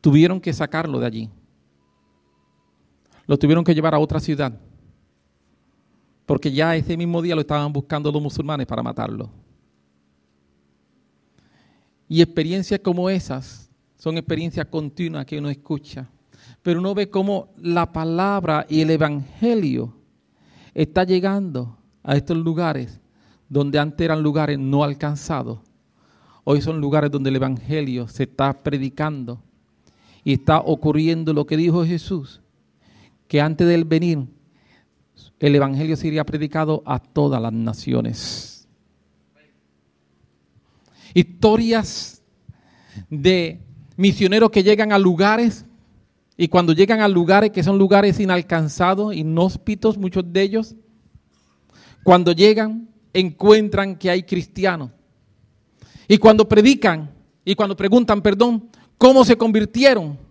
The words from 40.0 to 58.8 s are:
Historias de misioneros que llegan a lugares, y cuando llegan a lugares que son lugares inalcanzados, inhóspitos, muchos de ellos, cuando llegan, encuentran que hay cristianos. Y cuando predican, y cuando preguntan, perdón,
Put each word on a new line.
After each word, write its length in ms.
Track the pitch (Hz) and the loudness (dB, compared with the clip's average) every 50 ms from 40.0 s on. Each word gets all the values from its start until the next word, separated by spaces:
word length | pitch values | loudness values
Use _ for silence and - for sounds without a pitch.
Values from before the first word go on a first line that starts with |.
| _ _ _ _ _ _ _ _ _ _ _ _ _ _ _ _ _ _ _ _ - - - | _ _ _ _ _ _ _ _ _ _ _ _ _ _ _ _ _ _ _ _ -20 0 2
Historias 1080 | 180 175 - - - - 214 214 226 233 226 226 226 208 - - - - - - _ _ _ _ _ _ - - _ _ _ _ _ _ _ - 104 92 _ | 2 2 2 -2 0 2 2 4 4 2 0 0 -2 -2 -4 -10 -12 -14 -16 -18 _ _ _ _ _ _ -20 -20 _ _ _ _ _ _ _ -20 -20 -14 _
de 520 | 151 147 139 180 190 180 170 160 160 170 - - - - - - - | -10 0 0 2 2 2 0 -4 -8 -14 -20 -20 -20 -20 -20 -20 -6
misioneros 540 | - 185 202 - - 208 180 196 220 226 226 | 2 2 2 2 2 0 2 4 4 4 4
que 120 | 220 214 185 | 4 4 4
llegan 300 | 202 214 208 220 214 208 | 4 4 4 2 2 2
a 60 | 196 | 2
lugares, 680 | 196 185 180 160 196 202 214 233 240 233 202 - - - _ _ _ _ _ _ _ _ _ _ _ _ _ | 4 2 2 2 2 2 2 2 0 0 -2 -4 -16 -20 _ _ _ _ _ _ _ _ _ _ _ _ _
y 120 | - 175 160 | -2 -2 2
cuando 240 | - 180 175 170 160 | 2 2 4 4 4
llegan 280 | 160 196 196 226 220 | 4 4 4 4 2
a 80 | 214 202 | 2 2
lugares 420 | 196 175 175 160 190 202 214 214 | 2 2 2 4 4 4 4 2
que 120 | 214 226 180 | 0 0 0
son 160 | 185 196 196 | 2 2 2
lugares 420 | 196 185 202 202 202 202 180 202 | 4 4 4 4 4 4 2 0
inalcanzados, 920 | 208 190 185 180 170 - 175 165 160 151 - - 185 180 190 190 208 214 202 | 0 0 0 -2 -2 -2 -2 -2 -2 -2 -2 -2 0 0 0 0 -2 -4 -4
inhóspitos, 840 | 156 156 156 160 165 175 190 185 - _ - 208 202 - 220 214 | -6 -4 -2 0 2 0 0 0 -4 _ -6 -6 0 0 -2 -2
muchos 280 | 202 196 185 180 185 180 175 170 | 0 -6 -4 -4 -4 -6 -2 0
de 100 | 190 196 | 0 0
ellos, 320 | 196 196 220 220 220 - - _ _ _ _ _ _ _ - _ _ _ _ _ _ _ _ _ _ _ _ _ - - _ - | 0 -2 -4 -6 -6 -14 -20 _ _ _ _ _ _ _ -20 _ _ _ _ _ _ _ _ _ _ _ _ _ -20 -20 _ 4
cuando 300 | - 180 180 180 175 175 | 4 6 6 6 2 4
llegan, 560 | 165 196 208 214 214 220 220 220 226 233 - _ _ _ _ _ | 6 6 4 6 4 0 -4 -6 -8 -12 -16 _ _ _ _ _
encuentran 840 | 185 185 180 147 _ - 208 214 220 214 208 208 190 196 196 190 | -2 -2 -2 -4 _ 6 6 6 6 6 0 -2 -2 -4 -4 -6
que 140 | 160 - 185 | -4 -2 -2
hay 120 | 175 185 175 | -2 -2 -2
cristianos. 680 | - - 175 160 - _ - 185 190 180 165 139 120 _ _ _ _ _ _ _ _ _ _ _ _ _ _ _ _ _ _ - _ _ - - _ | -4 -6 -6 -6 -8 _ -2 -2 -2 -2 -2 -8 -14 _ _ _ _ _ _ _ _ _ _ _ _ _ _ _ _ _ _ -20 _ _ -20 0 _
Y 100 | 202 208 | 2 6
cuando 300 | - 226 220 214 220 214 | 8 8 8 8 6 4
predican, 640 | 220 208 208 262 277 202 - 208 170 156 151 147 - _ _ _ _ _ _ | 6 6 8 6 6 6 2 0 0 0 -6 -14 -16 _ _ _ _ _ _
y 100 | 185 202 | -4 -2
cuando 220 | - 214 196 196 | 0 0 -2 -2
preguntan, 460 | 156 196 196 202 247 240 - 214 202 160 | -2 0 4 4 4 4 4 0 2 2
perdón, 460 | 214 196 202 233 247 233 220 - - _ _ | 0 2 4 2 2 2 -2 -4 -10 _ _